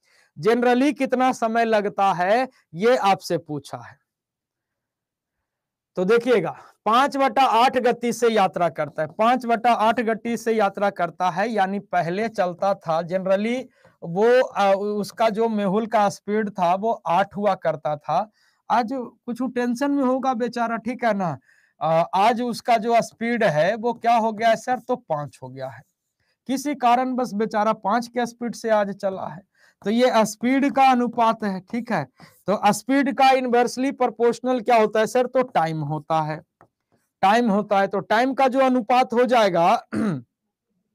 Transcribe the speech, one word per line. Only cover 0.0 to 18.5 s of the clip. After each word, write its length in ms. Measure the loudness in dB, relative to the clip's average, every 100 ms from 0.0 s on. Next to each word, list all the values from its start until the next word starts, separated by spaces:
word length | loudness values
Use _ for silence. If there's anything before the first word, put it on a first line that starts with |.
| _ _ _ -4
generally 560 | 0 2 2 2 2 0
कितना 340 | -2 0 0
समय 340 | 0 -2 0 2
लगता 460 | 0 0 0 0
है, 340 | 2 2 0 0 _ _ -2
ये 200 | 2 2
आपसे 400 | 2 0 -2 -6
पूछा 400 | -4 -12 -10 -14
है। 200 | -16 -20 _ _ _ _ _ _ _ _ _ _ _ _ _ _ _ _ _ _ _ -4
तो 100 | 2
देखिएगा, 520 | 2 4 2 0 -8 -18 _ 0
पाँच 320 | 2 2 0
बटा 240 | 0 2
आठ 360 | 2 4 2 2
गति 360 | 0 0 -2
से 160 | 0 2
यात्रा 400 | 2 0 0 -2
करता 320 | -2 -6 -6
है, 60 | -6
पाँच 380 | 0 0 2 0
बटा 280 | 0 2
आठ 260 | 2 2 0
गति 380 | -2 -4 -4 -4
से 160 | -2
यात्रा 360 | 0 0 0 -2
करता 400 | -2 -4 -2 -2
है, 200 | -2 -2
यानी 300 | 0 -2 -4
पहले 500 | -4 -2 -2 -2 -4
चलता 440 | -2 -4 -2 -2
था 280 | -2 -2 -4
generally 600 | -2 -4 0 0 0 -4 -8 _ _ _
वो, 380 | -8 0 4 4
अ, 320 | 2 0 2
उसका 560 | 2 0 -6 -6 0 0
जो 200 | 0 -2
मेहुल 360 | 0 -2 -2 0
का 240 | 0 0
स्पीड 400 | -2 -6 -4 -4
था 260 | -2 0 0
वो 160 | -2 -4 -2
आठ 280 | 0 0 -2
हुआ 200 | -2 0
करता 400 | -2 -4 -4 -6
था। 360 | -4 -4 -4 _ _